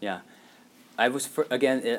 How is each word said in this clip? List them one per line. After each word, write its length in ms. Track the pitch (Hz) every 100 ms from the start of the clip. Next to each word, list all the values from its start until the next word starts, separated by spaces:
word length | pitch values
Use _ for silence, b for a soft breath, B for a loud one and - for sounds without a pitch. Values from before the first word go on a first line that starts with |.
Yeah. 200 | 104 92 - B B B B - - -
I 100 | 123
was, 180 | 135 -
fir-, 200 | - 151
again, 320 | 123 131 131 117